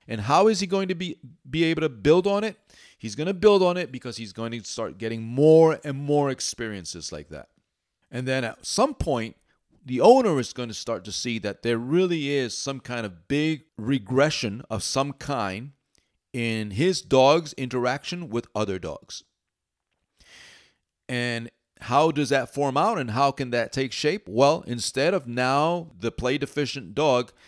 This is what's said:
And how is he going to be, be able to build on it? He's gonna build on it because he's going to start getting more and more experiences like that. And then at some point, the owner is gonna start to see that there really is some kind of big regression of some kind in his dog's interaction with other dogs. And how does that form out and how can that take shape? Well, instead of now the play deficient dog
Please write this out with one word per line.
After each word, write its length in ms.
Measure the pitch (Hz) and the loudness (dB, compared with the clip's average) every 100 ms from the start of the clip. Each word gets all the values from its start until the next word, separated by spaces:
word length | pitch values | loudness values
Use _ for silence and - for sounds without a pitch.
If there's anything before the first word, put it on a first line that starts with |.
| - | -10
And 140 | 113 | -6
how 260 | 104 156 214 | 2 4 4
is 120 | 202 | 2
he 60 | 190 | -2
going 220 | 190 190 | -2 -2
to 60 | |
be, 240 | 175 180 - 127 - 135 | -4 -8 -10 -16 -20 -6
be 140 | 156 | 0
able 180 | 165 160 | 0 0
to 80 | 156 | -2
build 360 | 117 120 170 190 | 0 4 4 4
on 160 | 202 | 0
it? 140 | 220 - _ _ - _ | -2 -8 _ _ -20 _
He's 180 | 110 | -12
gonna 200 | 104 165 | -6 -4
build 280 | 190 208 202 | 4 6 6
on 140 | 180 180 | 4 2
it 160 | 160 | -4
because 240 | 127 127 113 | -8 -10 -10
he's 160 | 110 | -12
going 200 | 98 113 | -8 -8
to 120 | 117 | -8
start 320 | 101 - 107 85 | -10 -8 -8 -6
getting 260 | 113 113 | -6 -6
more 560 | 113 123 151 160 160 156 | -4 4 8 10 8 4
and 140 | 151 139 | -4 -8
more 320 | 143 147 139 | -2 0 0
experiences 800 | 127 - - 113 101 82 87 78 | -2 -8 -8 -8 -8 -12 -12 -12
like 160 | 76 73 | -12 -12
that. 200 | 76 - _ _ _ _ _ _ | -16 -16 _ _ _ _ _ _
And 160 | 123 127 | -8 -4
then 180 | 131 | -4
at 200 | 117 - | -4 -8
some 300 | - - 277 | -6 0 0
point, 420 | 277 - 127 113 - _ _ _ _ | 0 -4 -2 -4 -10 _ _ _ _
the 160 | 131 123 | -6 4
owner 400 | 165 262 226 147 | 6 8 6 0
is 140 | 120 | -2
gonna 180 | - 120 | -8 -10
start 320 | 107 - 110 | -10 -8 -8
to 80 | 92 | -8
see 260 | 92 127 113 | -8 -4 -4
that 220 | 104 101 | -4 -4
there 140 | 117 117 | -2 -2
really 540 | 123 165 185 170 139 | 0 0 2 0 -2
is 260 | 143 123 - | -2 -2 -4
some 240 | - 135 | -8 -8
kind 240 | - 120 | -8 -8
of 240 | 107 87 - | -8 -10 -4
big 360 | 143 156 156 - - | 0 0 -2 -8 -8
regression 840 | 107 135 98 123 147 - 117 107 - | -2 -2 0 2 2 2 -4 -6 -6
of 120 | 110 | -6
some 300 | - 135 143 | -4 -2 -2
kind 600 | 135 - 135 101 95 139 - _ _ _ _ _ | -6 -6 -4 -4 -6 -10 -18 _ _ _ _ _
in 380 | 123 117 113 107 | -4 -2 -2 -4
his 320 | 98 175 185 | 0 0 0
dog's 500 | - 131 135 160 151 | 2 6 6 6 2
interaction 760 | - 127 123 123 135 - 180 160 | -8 -6 -2 -2 -2 -6 -10 -6
with 160 | 113 - | -6 -4
other 240 | 104 104 92 | -4 -4 -4
dogs. 440 | 82 71 - - - _ _ _ _ _ _ _ _ _ _ - - - _ _ _ _ - | -8 -12 -14 -18 -20 _ _ _ _ _ _ _ _ _ _ -20 -20 -20 _ _ _ _ -8
And 400 | 123 120 117 117 - _ _ | -6 -4 -4 -8 -16 _ _
how 280 | - 131 160 | 0 4 4
does 200 | 147 139 | 2 0
that 220 | 135 120 | 0 0
form 240 | - 143 131 | -4 -2 0
out 220 | 196 214 | 0 0
and 120 | 123 | -2
how 200 | 110 139 | 0 0
can 200 | - 127 | 0 -2
that 220 | 120 113 | -2 -2
take 200 | - 135 | -2 -4
shape? 360 | - 151 202 - | -2 -2 -2 -2
Well, 360 | 107 139 165 - | 4 4 4 -2
instead 480 | 120 - 131 151 | -8 -6 -2 0
of 120 | 190 123 | 0 -4
now 640 | 120 127 139 156 175 165 87 | -2 0 2 0 -2 -8 -8
the 120 | 113 | -6
play 280 | - 120 139 | -4 -2 -2
deficient 560 | 139 - 139 139 92 | -4 -4 -6 -8 -8
dog 380 | 104 151 123 123 _ | 0 2 2 0 _